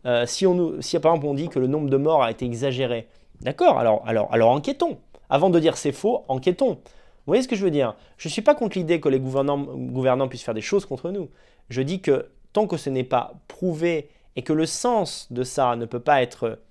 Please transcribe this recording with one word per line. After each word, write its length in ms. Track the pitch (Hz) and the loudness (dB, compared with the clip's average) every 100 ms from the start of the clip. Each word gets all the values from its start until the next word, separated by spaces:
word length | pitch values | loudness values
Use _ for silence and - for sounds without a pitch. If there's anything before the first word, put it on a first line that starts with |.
| 127 | 0
Euh, 200 | 120 120 | 0 0
si 220 | - 190 | 0 2
on 80 | 180 | 2
nous, 260 | 165 - | 0 -4
si 160 | - 165 | -4 2
par 120 | 160 | 2
exemple 140 | 165 147 | 2 0
on 60 | |
dit 160 | 139 160 | -4 -2
que 100 | 135 | 0
le 80 | 127 | 0
nombre 220 | 151 143 | 0 2
de 80 | 135 | 2
morts 260 | 147 156 | 4 4
a 80 | 117 | 2
été 140 | 113 123 | -2 -6
exagéré, 640 | 117 139 127 127 117 110 - _ - | -4 -4 -2 -2 -4 -6 -20 _ -8
d'accord, 360 | 127 147 349 135 | -8 4 4 6
alors, 240 | 120 107 110 | 4 2 2
alors, 260 | 113 104 | 0 2
alors 160 | 110 113 | 4 4
enquêtons. 480 | 139 151 277 339 - _ - - | 4 -2 -2 -2 -4 _ -20 -2
Avant 200 | 139 190 | 2 4
de 100 | 170 | 4
dire 180 | 156 - | 2 0
c'est 140 | 147 | -4
faux, 320 | 139 214 - - | -2 -2 -2 -4
enquêtons. 480 | 131 185 180 262 147 | -2 -2 0 0 -2
Vous 520 | - - - _ - | -12 -20 -20 _ 0
voyez 160 | 208 | 0
ce 40 | 254 | 0
que 100 | 208 | -2
je 60 | |
veux 80 | 190 | 0
dire ? 240 | 147 120 - - _ | 0 -2 -4 -20 _
Je 120 | 165 | -8
ne 20 | |
suis 100 | - | 0
pas 140 | 254 294 | 2 4
contre 220 | 220 185 | 0 -4
l'idée 220 | 160 170 | 0 0
que 100 | 147 | 2
les 100 | 131 | 0
gouvernants, 400 | 131 135 139 143 | 0 -2 -2 -2
gouvernants 680 | 143 135 127 127 131 127 135 | -6 -8 -6 -2 0 0 -2
puissent 160 | 127 | -6
faire 120 | - 110 | -8 -8
des 60 | |
choses 240 | - 196 - | -2 -2 -2
contre 260 | 131 170 | -10 -8
nous. 180 | 202 147 _ _ _ - | -8 -10 _ _ _ -8
Je 120 | 120 | -4
dis 200 | 135 185 | -4 -2
que 280 | 175 135 - _ - | 0 0 -2 _ -4
tant 140 | - 214 | -2 0
que 100 | 165 | -2
ce 120 | - | -2
n'est 140 | 131 | -4
pas 320 | 127 127 - - _ | 0 -2 -2 -14 _
prouvé 600 | - 180 156 170 160 139 _ _ - | -6 -4 0 -2 -2 -6 _ _ -10
et 60 | |
que 120 | 127 | -2
le 120 | 156 160 | 0 0
sens 640 | - 247 226 170 - - | -2 0 0 -2 -8 -10
de 140 | 123 | -6
ça 320 | 127 - 127 117 | -4 0 0 0
ne 100 | 117 | -4
peut 140 | 123 | -4
pas 220 | 135 143 | 2 2
être 380 | 123 - 117 110 _ | 2 -2 -6 -6 _